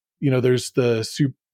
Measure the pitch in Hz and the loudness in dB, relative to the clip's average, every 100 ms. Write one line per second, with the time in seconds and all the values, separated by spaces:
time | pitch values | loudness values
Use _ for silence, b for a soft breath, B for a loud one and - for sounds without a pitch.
0 | _ _ 143 127 127 123 - - 120 113 | _ _ 0 2 2 0 -2 -2 0 0
1 | 110 - 143 - _ | -4 -2 -2 -2 _